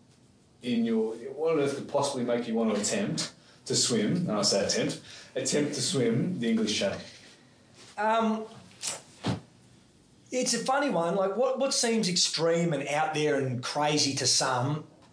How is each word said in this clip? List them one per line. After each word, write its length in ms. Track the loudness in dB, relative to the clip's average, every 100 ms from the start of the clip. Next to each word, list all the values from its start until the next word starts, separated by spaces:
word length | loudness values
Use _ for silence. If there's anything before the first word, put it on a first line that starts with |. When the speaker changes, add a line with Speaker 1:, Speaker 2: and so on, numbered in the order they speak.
| -20 -20 -20 -20 -20 -10
Speaker 1:
in 200 | -2 0
your, 300 | 2 2 0 -4 -10 -4
what 180 | 0
on 60 | 2
earth 140 | 2 -2
could 120 | -2
possibly 380 | -2 0 -2 0
make 220 | 0 0
you 60 | 0
want 180 | 2 0
to 60 |
attempt 500 | 0 0 0 -2 -4 -10 -20 -16 -2
to 80 | 0
swim, 420 | 2 2 2 0 0
and 40 |
I 100 | 0
say 240 | 2 2 2
attempt, 340 | 0 0 -4 -12 -20 -8 -4
attempt 400 | 0 0 0 -2
to 60 |
swim 580 | -2 2 2 2 0 0
the 100 | 0
English 280 | 2 2 0
Channel? 220 | -2 -2 -10 -18 -20 -20 -20 -20 -20 -20 -14 -2
Speaker 2:
Um, 460 | 0 2 2 0 -4 -14 -20 -10 -10 -10 -14 -6 -4 -4 -8 -20 -20 -20 -20 -20 -20 -20 -6
it's 220 | -2 0
a 60 | 0
funny 300 | 0 0 2
one. 260 | 0 0 0
Like, 200 | 0 2
what, 240 | 0 0
what 140 | 0
seems 340 | 0 2 2 2
extreme 640 | 2 0 2 2 2 2
and 140 | -2 -2
out 260 | 0 0
there 220 | 0 0 0
and 260 | -2 -4
crazy 540 | -4 0 2 2 0 0
to 120 | 0
some 580 | 2 2 0 0 -2 -6 -20 -20